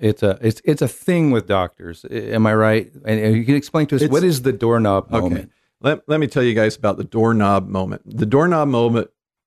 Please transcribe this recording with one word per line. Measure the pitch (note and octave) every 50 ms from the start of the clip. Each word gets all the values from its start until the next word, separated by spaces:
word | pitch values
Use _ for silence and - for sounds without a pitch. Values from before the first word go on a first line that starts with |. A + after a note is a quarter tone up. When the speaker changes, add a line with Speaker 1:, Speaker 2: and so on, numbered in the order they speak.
Speaker 1:
it's | - G#2+ G#2 - -
a, | G2+ F#2+ -
it's, | - A2 A2 - _
it's | - D3+ D3
a | D#3+ B2
thing | - - - - F3+ E3+ D#3+ D3
with | C3 A2+ G2+
doctors. | F#2 G2+ F#2+ F2+ F2+ - _ F#2 E2+ E2 - - -
I, | -
am | A#2 G#2+ A2 A2 A2+ A2
I | G#2+ A2
right? | A2 A2 A2 A2 A2+ - - _ - -
And, | A2 A2 A2
and | G#2+ G#2+ A2
you | A2+ A#2
can | A#2 C#3+
explain | C#3+ C#3 - - D#3+ D3+ C#3+
to | -
us, | C3 D3
Speaker 2:
It's | D3
Speaker 1:
what | B2+ D#3 F3
is | F#3 D#3+ C3
the | B2 C3+ A#2+
doorknob | G2+ A#2+ A2+ A#2 A#2 A2 G#2 G2 G2 F#2+ - -
Speaker 2:
Okay. | A2+
Speaker 1:
moment? | F#2 F2 F2 - - - _ _ _ _ _ _ -
Speaker 2:
Let, | C3 D3+ C#3+ - -
let | D3+ D#3
me | D3+
tell | B2+ - D3 B2
you | B2 A2+
guys | A2+ A2 A2 G#2+
about | - - G#2+ F#2+
the | - G2+
doorknob | E2+ - A2+ A2 A2+ A2+ A2 G#2 G2 G2+ F#2+ F#2+ G2
moment. | G2 F#2+ F#2 G2 G2+ F#2+ -
The | - G#2 A2+ A2+
doorknob | G#2+ A2 C#3 D#3+ F3+ F3 D#3+ D3+ D3
moment, | B2+ A#2 A#2 A#2+ A#2 A#2 - - _ _ _ _ _ _ _